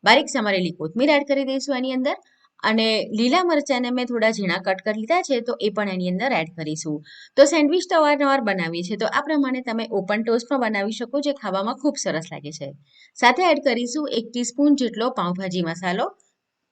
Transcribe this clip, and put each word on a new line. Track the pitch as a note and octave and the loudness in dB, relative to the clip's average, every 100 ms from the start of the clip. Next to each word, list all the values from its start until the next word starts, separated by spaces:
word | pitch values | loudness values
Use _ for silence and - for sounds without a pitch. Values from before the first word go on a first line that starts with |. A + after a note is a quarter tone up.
| G#3+ | 6
બારીક | B3 D#4 C4+ | 4 4 -2
સમારેલી | G#3+ G3 F3+ F3 | 0 0 0 -4
કોથમીર | D#3 G3+ C#4+ D4 | -6 0 4 4
એડ | C#4 | 2
કરી | C#4 C4+ | 0 0
દઈશું | C4+ C4+ B3+ | -4 -2 -4
એની | B3+ C4 | -2 -2
અંદર | C4 E4 _ _ _ _ - | -2 -4 _ _ _ _ 0
અને | A3 A3 A3 - G#3+ | 2 2 0 -2 0
લીલા | A#3+ E4 F4 | 2 4 4
મરચાંને | D#4 C#4+ B3+ B3 B3 | 2 2 -2 0 -2
મેં | B3 | -2
થોડા | A#3+ A3 G3 | 0 0 0
ઝીણા | F#3+ F3 F#3 | -2 -2 -2
કટ | F#3+ G#3+ | -2 -2
કરી | G#3+ | -4
લીધા | A3 F4 F#4 | 0 0 2
છે, | B3+ A#3 | -2 -2
તો | A#3+ G#3+ | -2 -2
એ | G3+ | -2
પણ | G#3 F#3 | -2 -2
એની | F3+ | -2
અંદર | F3+ B3 A3 | 0 0 0
એડ | D#3+ E3 | -2 -6
કરીશું. | D#3 D#3 D#3+ D3+ - - - - | -8 -6 -6 -8 -8 -20 -6 6
તો | C#4+ | 6
સેન્ડવિચ | E4 D4 F4 E4+ | 6 2 2 2
તો | E4+ | 2
અવારનવાર | D4+ D4 C#4 C4+ A3 | 4 2 2 2 0
બનાવીએ | F#3+ E3 E3+ F3+ | -2 -2 -4 -6
છીએ, | G#3 | -4
તો | A3 C4 | -2 -2
આ | D4 | 0
પ્રમાણે | D4+ C4+ B3+ B3+ | 0 0 -2 -4
તમે | A3+ A3 G#3 | -6 -2 -4
ઓપન | F#3+ G#3 | -2 -2
ટોસ્ટ | A3+ A3+ A#3 | 0 0 0
પણ | C4+ | -2
બનાવી | A#3 G#3+ G3+ G#3+ | 0 0 -2 -4
શકો, | A#3 C#4+ C#4+ | -4 -2 -2
જે | C#4 | -4
ખાવામાં | G#3+ F#3+ G3+ C4 | -4 -4 -4 -2
ખૂબ | D4 - | -2 -2
સરસ | F#3 D3+ E3 | -4 -4 -6
લાગે | D3 C#3+ D3+ | -10 -10 -12
છે. | C#3 - _ _ - - | -12 -14 _ _ -20 2
સાથે | B3 B3 F4+ | 2 4 2
એડ | D4+ C#4 | 2 2
કરીશું | A#3+ A#3+ D4+ D4 - | -2 -4 -6 -4 -4
એક | A3+ | -6
ટીસ્પૂન | A#3+ A#3+ - D4 C#4+ | -6 -6 2 4 4
જેટલો | A#3+ G3+ A#3+ B3 | 2 -2 -4 -2
પાઉંભાજી | F3+ F3+ F#3+ F3+ E3 | -2 -2 -4 -2 -2
મસાલો, | E3+ F#3 F#3 E4 - _ _ _ _ _ | -2 -4 -2 -4 -6 _ _ _ _ _